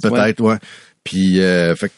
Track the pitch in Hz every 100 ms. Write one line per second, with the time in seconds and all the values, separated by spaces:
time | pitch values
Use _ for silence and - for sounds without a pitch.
0 | 107 117 104 107 110 110 - - - _
1 | - 92 95 92 92 90 85 82 101